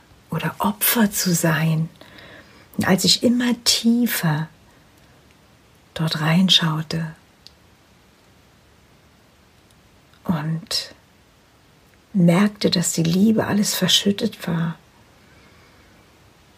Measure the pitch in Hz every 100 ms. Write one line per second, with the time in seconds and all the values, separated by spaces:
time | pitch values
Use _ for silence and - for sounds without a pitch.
0 | - _ - 160 165 - 202 208 - 247
1 | 208 - 185 170 170 156 160 160 160 -
2 | - - - - - - - - 208 185
3 | 180 - - 240 247 240 - - 233 240
4 | 240 - 165 151 156 - _ - _ _
5 | _ _ _ _ _ _ _ _ _ -
6 | 160 156 156 165 190 - 165 156 160 165
7 | 160 - _ _ - _ _ _ _ _
8 | _ _ _ _ _ _ _ _ _ _
9 | _ _ _ _ _ _ _ _ _ _
10 | _ _ - 165 151 160 - - - -
11 | _ _ _ _ _ _ _ _ _ _
12 | _ 202 170 170 208 208 190 180 170 -
13 | 165 180 214 220 101 202 208 - 185 -
14 | - 202 220 - - 170 165 165 _ _
15 | _ _ _ - - _ - _ _ _
16 | _ _ _ _ _